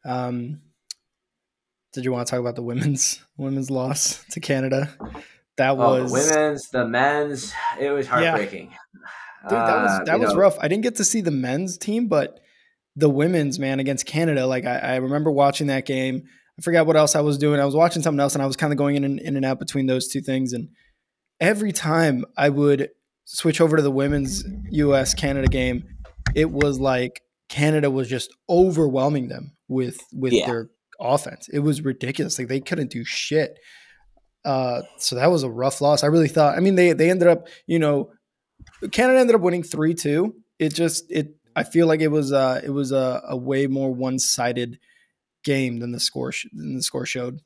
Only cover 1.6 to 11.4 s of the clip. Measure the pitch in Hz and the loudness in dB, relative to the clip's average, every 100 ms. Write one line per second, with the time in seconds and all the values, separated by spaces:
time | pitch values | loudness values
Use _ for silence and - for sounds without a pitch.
1.6 | _ _ _ - 127 123 120 127 120 117 | _ _ _ -6 -4 -4 -2 -4 -4 -6
2.6 | 120 123 147 135 - - _ - 135 135 | -6 -4 -2 0 -2 -4 _ -10 -6 -4
3.6 | 127 131 131 143 - - - - - 135 | -4 -4 -2 -2 -2 -4 -12 -12 -4 -2
4.6 | 131 135 147 - - - - _ _ - | 0 -2 -2 -8 -16 -16 -20 _ _ -2
5.6 | 131 135 120 131 127 123 151 151 151 143 | 0 4 4 2 0 0 2 2 2 -2
6.6 | - 127 117 120 139 147 147 135 101 - | -6 -4 0 2 2 2 -2 -6 -10 -6
7.6 | - - 143 143 123 123 165 151 98 95 | -6 -4 -2 -2 0 2 2 0 -4 -8
8.6 | 87 - - - - - - - - 117 | -16 -20 -20 -20 -20 -20 -20 -18 -2 0
9.6 | 113 107 104 95 92 165 104 101 196 190 | 2 2 2 0 0 2 2 4 4 2
10.6 | 147 196 233 226 202 226 170 143 | -2 0 -2 -2 -2 0 0 -2